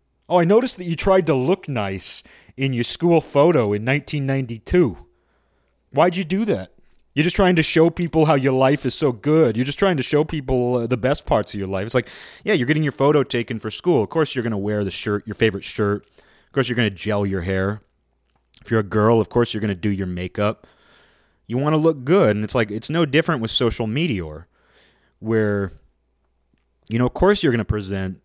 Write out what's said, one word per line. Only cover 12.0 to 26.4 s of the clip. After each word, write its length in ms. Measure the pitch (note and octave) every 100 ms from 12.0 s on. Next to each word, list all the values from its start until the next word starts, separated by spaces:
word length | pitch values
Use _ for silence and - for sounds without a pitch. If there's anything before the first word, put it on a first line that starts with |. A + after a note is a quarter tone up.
| - - - -
yeah, 100 | -
you're 120 | G#3 A#2+
getting 160 | D3
your 100 | D3+
photo 320 | - C#3 D3+
taken 360 | C3 A#2+ A#2 A2+
for 100 | A2
school. 320 | - F3 D#3
Of 80 | G2+
course 240 | - D3
you're 100 | B2+
gonna 140 | A#2 G#2
wear 260 | G2+ G#2
the 60 | G2
shirt, 380 | - - G#2 A#2
your 80 | -
favorite 300 | A2+ G2 -
shirt. 420 | - G#2 G#2 - _ _ _ _
Of 40 |
course 160 | - B2
you're 80 | A#2+
gonna 120 | A2
gel 360 | F#2+ G#2 G#2 G2+
your 160 | F#2+
hair. 400 | F2 F#2+ F#2+ G#2+ - _ _ _ _ _ _ -
If 100 | -
you're 80 | A2+
a 40 |
girl, 380 | G2+ A2 G#2+ A#2
of 80 | G2+
course 240 | B2 A#2+
you're 80 | A2
gonna 140 | G#2+ F#2
do 160 | G#2
your 160 | G2 F#2
makeup. 580 | F2+ F#2 - G#2 A2+ - _ _ _ _ _ _ _ _
You 140 | A#2+
wanna 180 | D3 D#3
look 260 | D#3+ D3
good. 320 | B2+ F#3+ C#3 G#2
And 80 |
it's 120 | G#2+ B2+
like, 160 | G#2+
it's 180 | G#2 -
no 160 | D#3+ D#3+
different 360 | C#3 D#3+ D3
with 100 | A2
social 340 | - A#2+ - A2
media, 600 | A#2+ E3+ G#2 D#2+ D2+ D#2+ _ _ _ _ _ _ _
where, 540 | A2 A2+ G#2+ G2+ G2 - _ _ _ _ _ _